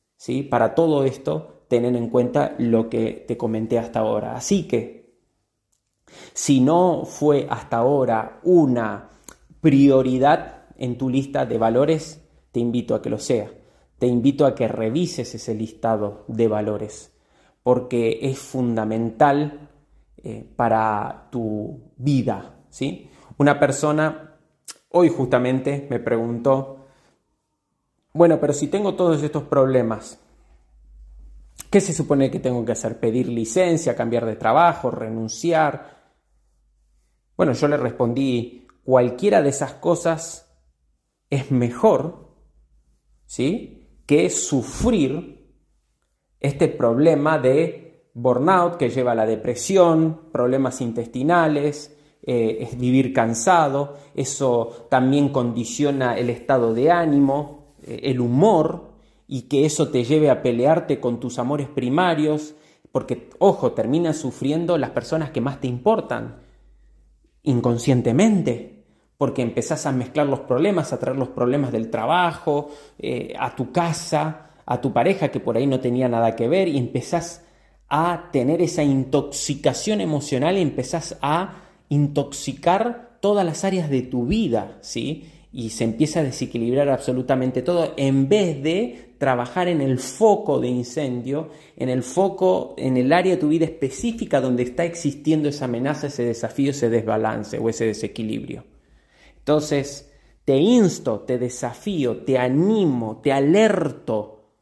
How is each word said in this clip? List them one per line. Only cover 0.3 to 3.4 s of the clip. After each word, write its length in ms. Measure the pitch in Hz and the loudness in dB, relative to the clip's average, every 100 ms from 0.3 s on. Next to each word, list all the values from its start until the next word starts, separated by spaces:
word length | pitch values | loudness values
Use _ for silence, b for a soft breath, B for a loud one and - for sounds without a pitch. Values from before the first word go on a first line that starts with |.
| 131 | -6
Para 320 | 135 120 113 - | 0 2 2 2
todo 280 | 165 147 135 | 2 2 0
esto, 580 | - - 156 - - - | -2 -6 -6 -8 -16 -2
tener 260 | 120 120 123 | 0 2 0
en 140 | 113 | 0
cuenta 460 | 123 120 120 131 - | 0 2 0 -2 -2
lo 320 | 120 113 113 | 0 2 2
que 340 | 117 110 - - | -2 -2 -4 -8
te 100 | |
comenté 420 | 120 | -6